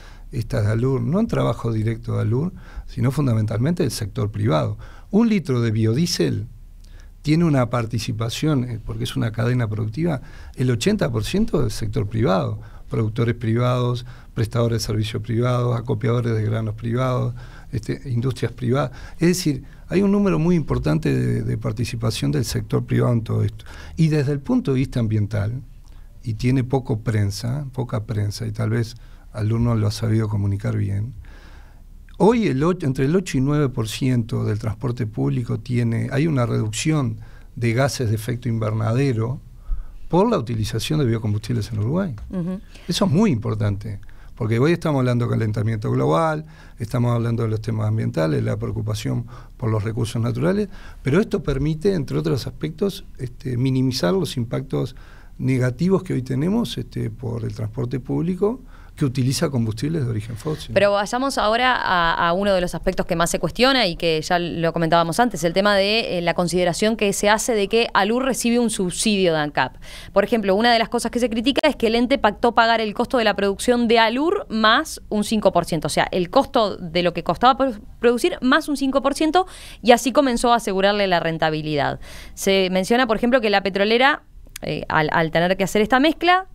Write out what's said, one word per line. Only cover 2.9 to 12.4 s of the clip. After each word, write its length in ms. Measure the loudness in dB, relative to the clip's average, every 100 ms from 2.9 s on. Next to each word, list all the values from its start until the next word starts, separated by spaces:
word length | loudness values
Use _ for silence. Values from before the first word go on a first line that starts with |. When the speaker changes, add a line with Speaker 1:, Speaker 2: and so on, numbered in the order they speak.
| -2 0
Speaker 1:
fundamentalmente 720 | 2 2 2 0 0 0 0
del 80 | -2
sector 380 | -2 -6 -4 -4
privado. 480 | -2 0 0 0 -6 -12 -18 -2
Un 200 | 2 4
litro 320 | 2 0 0
de 100 | 2
biodiesel 760 | 2 2 2 0 0 0 -2 -6 -12 -20 -20 -20 -20 -20 -6
tiene 240 | 0 4 4
una 240 | 4 2
participación, 960 | 0 -2 -2 -2 -4 -4 0 0 2 0
eh, 140 | -6 -6
porque 200 | -6 -4
es 100 | -2
una 160 | -2
cadena 380 | 0 0 0 0
productiva, 520 | -2 -4 -2 0 -2 -6 -16 -12 -2
el 140 | 0
ochenta 400 | 2 2 2 0
por 140 | -2
ciento 380 | 0 0 2 2
del 100 | 0
sector 360 | -2 -2 -2 -2
privado, 520 | 0 2 2